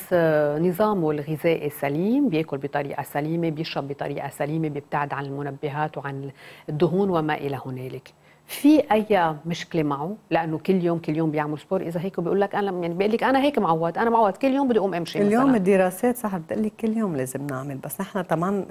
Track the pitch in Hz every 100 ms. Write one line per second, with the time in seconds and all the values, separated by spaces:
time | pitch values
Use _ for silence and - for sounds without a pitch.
0 | - 175 160 151 147 151 175 170 214 202
1 | 156 151 143 156 170 160 147 - 139 147
2 | 196 262 269 156 160 139 139 143 139 -
3 | 139 143 151 170 165 151 160 151 139 143
4 | 147 143 139 - 147 160 156 143 - 151
5 | 143 135 139 139 143 139 147 143 156 151
6 | 139 139 139 - - - - 151 170 185
7 | 202 170 156 147 143 131 131 127 127 -
8 | - - _ _ - - 285 302 - 214
9 | 208 196 165 147 165 170 - 170 147 139
10 | 160 214 - 165 165 156 - 190 170 170
11 | 165 156 160 151 151 151 - 190 170 170
12 | 190 - 170 190 202 - 202 180 170 170
13 | 202 233 226 262 285 285 180 165 170 170
14 | 233 226 208 180 269 269 269 233 196 175
15 | 165 - 202 226 277 240 180 196 185 185
16 | 247 247 208 185 160 214 214 - 226 220
17 | 208 147 131 135 143 131 143 135 156 -
18 | 190 196 175 160 180 202 -